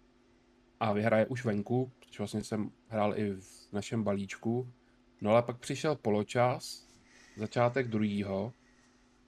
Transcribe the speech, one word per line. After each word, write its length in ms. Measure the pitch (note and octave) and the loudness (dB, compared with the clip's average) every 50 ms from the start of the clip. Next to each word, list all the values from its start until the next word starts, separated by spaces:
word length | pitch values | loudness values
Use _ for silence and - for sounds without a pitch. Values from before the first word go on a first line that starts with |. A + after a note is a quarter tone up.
| _ _ _ _ _ _ _ _ _ _ _ _ _ _ _ - | _ _ _ _ _ _ _ _ _ _ _ _ _ _ _ -2
a 120 | A2+ A2 | 0 0
vyhraje 340 | G2+ G#2 G#2+ A2+ A2 A2 A2 | 2 2 4 4 6 6 4
už 180 | - B2+ A#2+ B2 | 4 0 -2 -2
venku, 480 | A2+ G2+ G#2 G2+ - A#2+ B2+ C3 B2+ - _ | 0 0 0 0 0 0 0 0 -2 -6 _
což 180 | - - - - | -20 -20 -8 -8
vlastně 260 | G#2 G2+ - G#2+ G#2 | -6 -4 -4 -6 -4
jsem 260 | - A2+ G#2+ G2+ - - _ _ - | -4 -4 -4 -4 -6 -8 _ _ -6
hrál 260 | A2+ G#2+ G#2 G#2 - - | -2 0 0 2 2 0
i 120 | G#2+ G2+ | -2 -2
v 400 | G2 F#2 F#2+ - - - - - | -2 -6 -10 -18 -20 -20 -18 -8
našem 300 | - G2+ G2 - A#2+ A2+ G#2 | -6 -6 -6 -2 -2 -2 0
balíčku. 680 | G#2+ G2 G2+ G2 F#2+ - - - A2+ A#2 B2 B2+ B2 - _ _ _ _ _ _ _ _ - | 0 0 -2 -4 -6 -10 -6 -4 -2 -2 -2 -4 -6 -14 _ _ _ _ _ _ _ _ -4
No 100 | G#2 G#2 | 2 4
ale 120 | A2 A#2+ | 4 4
pak 160 | A#2+ B2+ A#2+ - | 4 2 -6 -8
přišel 380 | - - C#3 - - D#3 C#3+ | -6 -8 -6 -2 0 0 -2
poločas, 920 | - - A2 G#2 G#2 G2+ - - B2 A#2+ B2 C3+ E3 - - - - - - - - _ - - - - - - | 0 0 0 2 2 0 0 2 2 4 4 2 -2 -6 -12 -14 -14 -18 -20 -20 -20 _ -20 -20 -20 -20 -20 -10
začátek 520 | G#2 A2 - - B2 A#2+ A#2+ B2 C3+ B2+ A#2+ | -8 -8 -4 2 2 2 4 4 0 -2 0
druhýho, 640 | A2 G#2+ G#2+ G#2 G2+ G2+ G2 G2+ F#2+ F#2+ G2+ A#2+ - _ _ _ _ _ _ _ _ _ _ _ _ _ _ | 0 0 0 0 0 -2 -2 -2 -2 -4 -4 -4 -8 _ _ _ _ _ _ _ _ _ _ _ _ _ _